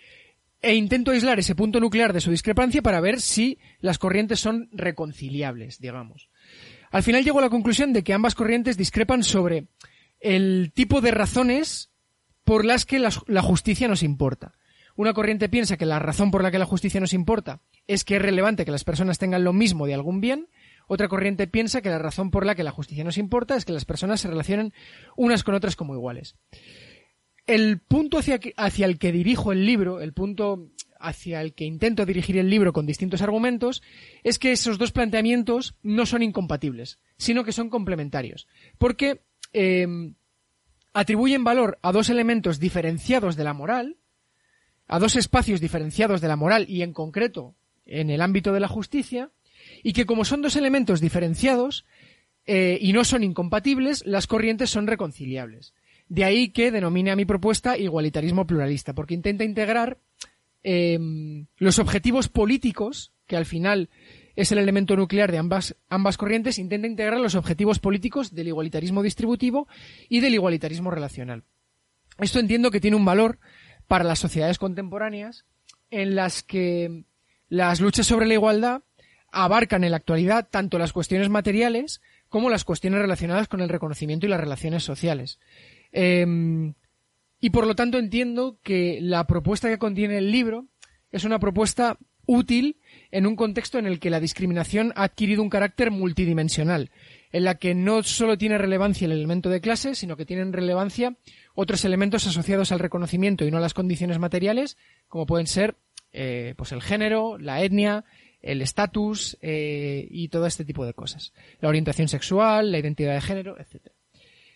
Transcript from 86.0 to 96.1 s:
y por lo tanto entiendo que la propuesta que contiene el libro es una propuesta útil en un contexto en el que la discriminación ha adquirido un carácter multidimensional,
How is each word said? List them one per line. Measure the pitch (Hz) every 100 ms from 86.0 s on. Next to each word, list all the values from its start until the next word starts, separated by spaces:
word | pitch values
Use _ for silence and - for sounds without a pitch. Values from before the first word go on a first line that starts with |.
| 180 180 175 170 165 160 156 - _ _ _ _ _ _
y | 147
por | 226 220
lo | 214
tanto | 240 254
entiendo | 214 233 240 240 262 -
que | - 185 175 143
la | 175 170 165
propuesta | 175 156 208 233
que | 220
contiene | 220 196 208 202
el | 196
libro | 247 226 226 262 _ - _ _
es | 190 208
una | 220
propuesta | 202 185 214 - 240 - - _ -
útil | 247 - 240 285 - _ - _
en | 196 202
un | 214
contexto | 220 208 - 254
en | 202
el | 175
que | 180
la | 160
discriminación | 160 - 185 170 160 208 226 196
ha |
adquirido | 196 - 202 208
un | 208
carácter | 202 202 - 233
multidimensional, | 196 185